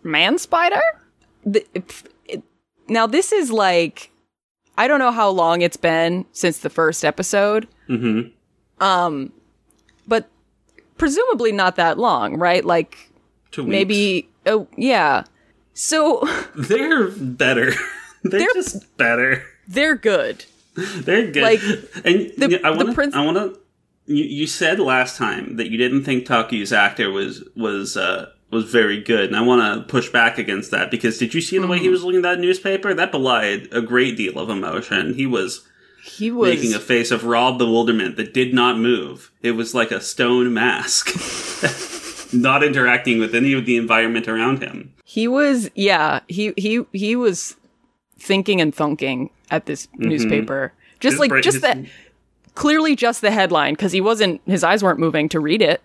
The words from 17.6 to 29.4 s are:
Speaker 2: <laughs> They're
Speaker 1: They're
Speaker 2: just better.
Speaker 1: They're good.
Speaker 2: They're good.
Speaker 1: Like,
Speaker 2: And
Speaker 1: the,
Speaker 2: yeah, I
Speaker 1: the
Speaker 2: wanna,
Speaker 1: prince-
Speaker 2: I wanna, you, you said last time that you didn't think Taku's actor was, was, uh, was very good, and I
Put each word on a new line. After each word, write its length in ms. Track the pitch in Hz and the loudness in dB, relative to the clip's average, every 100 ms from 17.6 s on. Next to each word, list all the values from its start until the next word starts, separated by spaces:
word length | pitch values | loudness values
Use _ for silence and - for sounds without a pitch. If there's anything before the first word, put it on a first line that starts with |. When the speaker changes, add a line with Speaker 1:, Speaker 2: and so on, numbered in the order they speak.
| 123 - - - | 0 -2 -6 -12
Speaker 2:
<laughs> 240 | - - | -20 -8
They're 160 | 185 190 | -2 0
Speaker 1:
They're 140 | 370 | 0
Speaker 2:
just 420 | 480 349 196 - _ | 0 -4 -8 -16 _
better. 460 | 117 117 131 135 - _ - | 0 2 0 0 -4 _ -8
Speaker 1:
They're 280 | 190 302 285 | -2 0 2
good. 480 | 220 190 117 - - _ _ - | 2 0 -2 -6 -14 _ _ -10
Speaker 2:
They're 560 | 190 196 131 196 226 | -10 -8 0 0 2
good. 120 | 143 | 2
Speaker 1:
Like, 180 | 175 214 202 - - - - | 4 4 2 -4 -6 -6 2
Speaker 2:
And 260 | 185 - - | 2 0 -2
Speaker 1:
the, 100 | 180 | 2
Speaker 2:
yeah, 60 | 180 | 2
I 80 | 175 | 2
Speaker 1:
the 60 | 160 | 0
Speaker 2:
wanna, 160 | 190 | 0
Speaker 1:
prince- 220 | 240 285 - | 0 -2 0
Speaker 2:
I 100 | 147 | 0
wanna, 280 | 175 202 - _ _ _ _ - | 0 -4 -10 _ _ _ _ -4
you, 180 | 143 | -2
you 240 | 151 143 151 | -2 -4 -6
said 320 | - 170 196 | -2 0 2
last 380 | 147 131 127 - | 2 2 0 -2
time 380 | 110 - - 113 | -6 -4 -8 -6
that 120 | 113 | -4
you 80 | 113 | 0
didn't 260 | 127 135 | 2 0
think 220 | 135 127 123 | 0 -4 0
Taku's 460 | 123 113 110 98 | 0 0 -4 0
actor 360 | 107 101 - 104 | 2 2 0 -4
was, 320 | 98 98 - - - | -2 -6 -8 -18 -6
was, 420 | 110 101 95 104 | -4 -4 -6 -4
uh, 320 | 90 92 - _ _ | -4 -4 -8 _ _
was 200 | 113 107 | -4 0
very 300 | 120 107 104 | 2 2 0
good, 240 | 104 113 95 | 0 0 2
and 100 | |
I 60 | 98 | 2